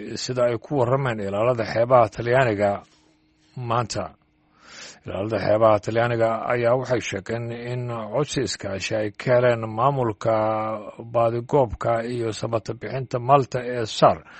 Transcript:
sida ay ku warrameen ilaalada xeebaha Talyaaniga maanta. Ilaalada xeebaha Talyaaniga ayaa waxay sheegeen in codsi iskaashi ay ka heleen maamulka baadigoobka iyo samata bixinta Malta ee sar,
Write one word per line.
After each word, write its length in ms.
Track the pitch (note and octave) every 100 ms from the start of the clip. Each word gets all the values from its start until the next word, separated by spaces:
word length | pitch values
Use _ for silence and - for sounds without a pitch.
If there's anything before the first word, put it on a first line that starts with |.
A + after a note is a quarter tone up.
| G#2 A2+
sida 260 | - B2
ay 140 | A#2+ A#2
ku 160 | - C#3+
warrameen 440 | A#2 C3+ C3+ A2
ilaalada 440 | G2 G2+ A#2 A#2
xeebaha 440 | G#2 A2 B2 B2+ A2
Talyaaniga 580 | - A#2 B2+ B2 G2+ G2+ G2 - _ _ _ _ _ _ -
maanta. 480 | B2 A#2+ A2+ A2 E2 - _ _ _ _ - - - - -
Ilaalada 320 | F#2 G#2+ G#2+
xeebaha 380 | G2 G#2+ A2 G#2
Talyaaniga 480 | - A#2 A#2+ A#2 A2+ A2+
ayaa 320 | - B2 A#2 C3
waxay 240 | B2 A#2+
sheegeen 440 | - G2 F#2 A2+ A#2 A#2+
in 240 | A#2+ B2 A#2+ A#2 G#2+
codsi 280 | A#2+ D3 D3
iskaashi 480 | A2 - G2 G2 -
ay 140 | A2 G#2+ -
ka 140 | C3 B2
heleen 240 | B2 A#2
maamulka 720 | A2 A2 C3+ C#3 A#2 G2+ A2+ A2 G#2+ A2 F#2 F#2 - -
baadigoobka 1040 | A2+ A#2+ A#2 A#2 B2 D3 A#2+ - A2+ A#2
iyo 280 | A#2 B2 A2+
samata 420 | - A#2 A2+ -
bixinta 420 | A#2 - C3+ B2 B2
Malta 400 | A#2+ C#3+ A#2+ B2+
ee 220 | B2 B2 A2
sar, 320 | - C#3+ E2+ - -